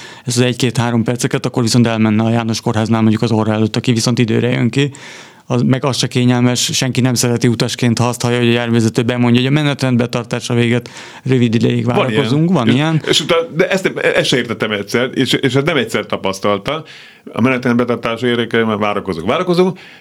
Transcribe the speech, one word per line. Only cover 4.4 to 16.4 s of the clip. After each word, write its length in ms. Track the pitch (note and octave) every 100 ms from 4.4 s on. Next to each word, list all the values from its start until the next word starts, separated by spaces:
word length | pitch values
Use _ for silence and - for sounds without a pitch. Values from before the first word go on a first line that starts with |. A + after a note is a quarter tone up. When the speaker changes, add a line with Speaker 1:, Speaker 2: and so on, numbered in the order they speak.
| A#2+
Speaker 1:
jön 200 | C3 A#2+
ki. 200 | C3+ C#3+ - - - - - -
Az, 140 | B2
meg 220 | C#3+ C3
az 120 | C#3+ A#2
se 100 | B2+
kényelmes, 640 | B2+ B2 B2 B2 B2 -
senki 280 | D#3 C3 A#2+
nem 140 | B2+
szereti 340 | A#2 B2 A#2 B2
utasként, 500 | A2+ B2 - B2 A2+
ha 100 | A#2
azt 140 | A#2+
hallja, 160 | A#2+ A#2+
hogy 100 | A#2
a 40 |
járművezető 500 | A#2+ A#2+ A#2 A2 B2+
bemondja, 380 | A#2 B2 A#2+ A#2+
hogy 100 | B2+
a 40 | D3+
menetrend 340 | D3 C3 C3 A#2+
betartása 580 | A#2+ B2 A#2 B2 -
véget, 360 | A#2+ A#2 A#2+ - - - -
rövid 300 | B2+ C3 A#2+
ideig 300 | A2+ B2 A#2+
Speaker 2:
Van 100 | A#2 B2
ilyen. 100 | C#3+
Speaker 1:
várakozunk, 420 | G#2+ A2+ D3 E3+
van 160 | E3+ A2+
Speaker 2:
És, 60 |
Speaker 1:
ilyen. 280 | B2 D#3 D#3+ -
Speaker 2:
és 120 | -
utána, 220 | D#3 E3 E3 D3+
de 120 | -
ezt 140 | F#3+
nem, 80 | F3+ - -
ezt 100 | - D#3
se 80 | B2+
értettem 340 | A#2+ G#2 G#2+
egyszer, 400 | G#2 G2 A#2+ B2+
és, 180 | - B2+
és 220 | C3+ C3+
ezt 120 | C3+ D3
nem 100 | D3+
egyszer 300 | A2 A2 G2
tapasztaltam. 760 | G2+ F#2+ -